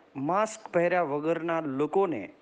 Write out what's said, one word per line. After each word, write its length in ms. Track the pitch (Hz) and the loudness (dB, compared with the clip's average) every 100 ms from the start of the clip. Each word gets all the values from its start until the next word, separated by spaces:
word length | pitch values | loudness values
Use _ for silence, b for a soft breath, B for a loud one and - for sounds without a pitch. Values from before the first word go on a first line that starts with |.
| B 135 | B -6
માસ્ક 540 | 143 190 220 - - | 0 2 0 -4 -2
પહેર્યા 340 | 175 175 180 | 2 2 2
વગરના 580 | 160 147 156 160 170 165 | 0 0 0 0 0 -2
લોકોને 680 | 156 131 147 196 190 127 87 - | -2 -2 0 2 0 -2 -8 -14